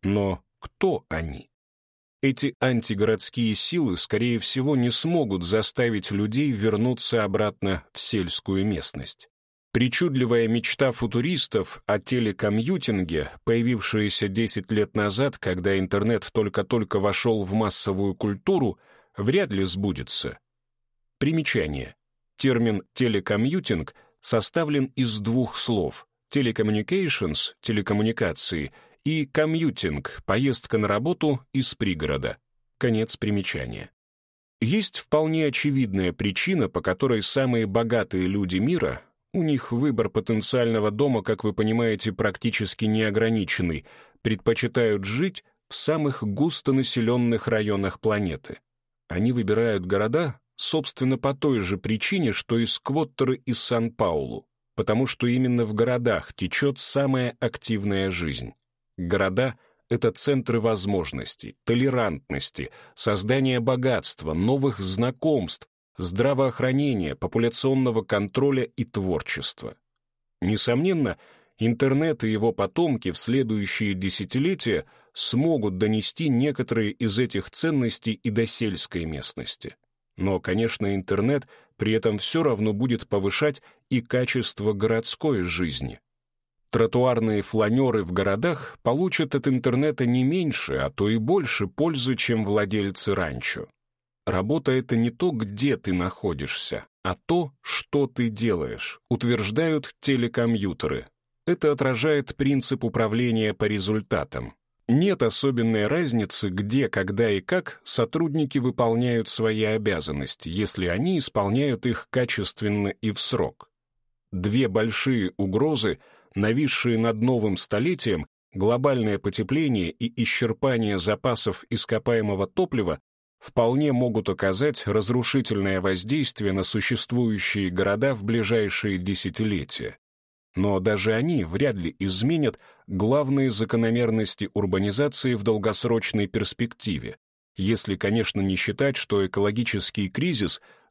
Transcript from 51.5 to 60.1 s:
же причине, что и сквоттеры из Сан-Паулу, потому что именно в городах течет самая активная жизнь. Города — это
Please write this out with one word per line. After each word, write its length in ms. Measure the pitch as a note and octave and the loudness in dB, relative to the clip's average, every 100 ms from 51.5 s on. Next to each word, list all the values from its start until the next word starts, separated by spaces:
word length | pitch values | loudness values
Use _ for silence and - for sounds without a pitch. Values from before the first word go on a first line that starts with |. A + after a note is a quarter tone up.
| A#2 | 2
же 180 | F#2 F#2+ | 0 -2
причине, 540 | G#2 A2 - G3 B2+ | -2 -2 0 0 0
что 260 | - - A#2 | -2 0 0
и 80 | A#2 | 0
сквоттеры 760 | - - D3 C#3+ - C3 B2+ - | -2 -2 -2 -2 0 0 0 -2
из 140 | A#2 | -2
Сан-Паулу, 840 | - A#2 A2+ A#2 F#2+ D#2 B1+ A1 - _ _ | 0 0 0 0 0 0 -4 -8 -14 _ _
потому 320 | - - A2 C3+ | -4 0 0 0
что 200 | - B2 | 0 0
именно 380 | B2+ B2+ A#2+ | 2 2 2
в 80 | G#2+ | 0
городах 640 | G#2+ A#2 B2 A#2+ F2+ - | 0 0 2 0 0 -4
течет 440 | - F2+ - C#3+ C#3 | -6 -4 0 -2 0
самая 560 | - C#3 C#3 C3 A#2+ - | -2 0 2 0 -2 -2
активная 720 | A#2 - - G#2+ G#2 G2 F#2+ | -4 -4 -2 -2 0 0 0
жизнь. 420 | F2 D#2+ B1 A#1 - _ _ _ - | -2 -4 -4 -8 -14 _ _ _ -8
Города — 580 | F2 G2 F#2+ G2 C3 - _ _ _ | -2 2 2 2 0 -4 _ _ _
это 220 | A#2+ D#3 | 0 0